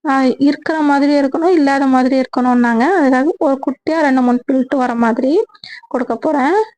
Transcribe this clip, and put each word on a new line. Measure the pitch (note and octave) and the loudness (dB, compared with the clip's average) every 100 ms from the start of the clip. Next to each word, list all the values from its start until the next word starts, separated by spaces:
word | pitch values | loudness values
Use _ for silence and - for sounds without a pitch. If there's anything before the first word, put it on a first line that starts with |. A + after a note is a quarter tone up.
| D#4 | -2
ஆ, | C4+ C4 - C#4+ | 0 0 2 0
இருக்கிற | D4+ - D#4+ D4 | 0 -4 -2 0
மாதிரி | C#4+ C#4+ D4 | 2 2 2
இருக்கணும், | C#4 E4+ E4 F4 | 0 0 0 2
இல்லாத | C#4 C#4 C4+ | 2 2 2
மாதிரி | B3+ C4 C4 | 2 2 0
இருக்கணும்னாங்க. | B3+ - B3+ B3 A#3+ A3+ C4+ F#4+ | -2 -2 0 2 2 2 2 2
அதுக்காக | C4 B3+ C#4+ - C#4+ | 2 2 0 -2 -2
ஒரு | C4+ | -2
குட்டியா | C#4 C4 - D#4+ D4 | -4 -6 -4 -2 0
ரெண்டு | C4 B3 | 0 0
மூணு | B3 - | 0 0
பில்ட் | C4 B3+ C#4+ | -2 0 -2
வர | B3 A#3 | -2 0
மாதிரி | A#3 A#3 C4 F4 A#4 _ - - _ | -2 0 0 0 -2 _ -20 -20 _
கொடுக்க | - B3 A3 D#4+ | -6 -6 -4 -2
போறேன். | D4 C4 G4+ A4 | -2 0 0 -2